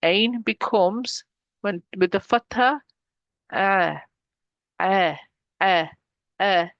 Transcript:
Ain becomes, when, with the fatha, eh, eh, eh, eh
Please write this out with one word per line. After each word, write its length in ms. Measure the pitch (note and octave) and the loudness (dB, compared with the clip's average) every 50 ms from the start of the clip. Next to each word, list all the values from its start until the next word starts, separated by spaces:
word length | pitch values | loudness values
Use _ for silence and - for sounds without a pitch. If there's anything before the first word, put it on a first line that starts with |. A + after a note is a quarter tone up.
Ain 400 | - E3 F3 G3 A3 A#3 A#3+ A#3+ | 2 2 2 2 2 0 -2 -4
becomes, 800 | A3 - A3 _ - - - G#3+ F#3 F3+ G3+ A#3 B3+ - - - - _ _ _ _ _ _ _ | -6 -6 -6 _ -6 -2 2 2 2 2 0 -2 -8 -8 -10 -12 -12 _ _ _ _ _ _ _
when, 200 | _ G3+ G3 F3 - _ - | _ -6 -6 -6 -10 _ -2
with 160 | F#3+ F#3 F3 | 0 0 0
the 80 | - G3 | 0 -2
fatha, 600 | - _ - A#3 - _ - A3+ B3+ B3+ C#4+ D4 _ _ _ _ _ _ _ _ _ _ _ _ _ _ | -2 _ -2 -2 -2 _ -2 0 2 2 0 -2 _ _ _ _ _ _ _ _ _ _ _ _ _ _
eh, 460 | - - F#3+ G3 G3 F#3+ F3+ D#3+ D3+ D3+ - _ _ _ _ _ _ _ _ _ _ _ _ _ _ _ | -6 -2 0 0 2 2 0 0 -2 -6 -14 _ _ _ _ _ _ _ _ _ _ _ _ _ _ _
eh, 360 | E3+ F#3 F#3+ G3 F#3 E3 D3+ - - _ _ _ _ _ _ _ | -2 0 2 2 2 0 -2 -6 -14 _ _ _ _ _ _ _
eh, 280 | - G3 F#3 E3+ D#3+ D#3+ - _ _ _ _ _ _ _ _ _ | 0 2 2 2 0 -4 -10 _ _ _ _ _ _ _ _ _
eh 280 | F#3+ G3+ F#3+ F3 E3+ F3 - | -2 0 2 0 0 -2 -8